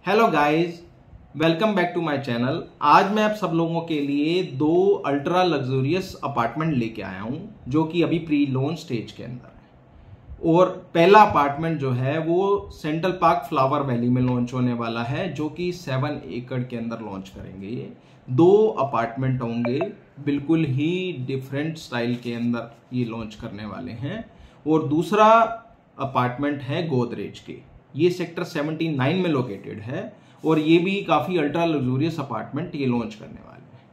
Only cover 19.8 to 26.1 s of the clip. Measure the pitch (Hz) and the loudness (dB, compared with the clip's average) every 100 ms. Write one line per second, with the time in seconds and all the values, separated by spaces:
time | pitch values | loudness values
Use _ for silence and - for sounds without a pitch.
19.8 | 208 - - - 143 143 143 160 151 131 | -4 -8 -20 -8 -4 -2 0 2 2 0
20.8 | 156 185 185 143 127 135 127 139 156 160 | 0 0 -4 -6 -6 -6 -6 -6 -6 -8
21.8 | - 120 120 120 120 120 120 117 - - | -8 -4 -2 -2 -4 -4 -2 -2 -6 -16
22.8 | _ 123 113 113 107 - 110 101 107 98 | _ -4 -4 -6 -10 -12 -14 -12 -12 -10
23.8 | 101 113 147 220 - - - - 147 156 | -12 -10 -8 -10 -12 -20 -20 -10 0 0
24.8 | 139 151 175 208 220 226 - - - - | 2 -2 0 6 8 8 4 -2 -14 -20
25.8 | _ - 135 | _ -8 -4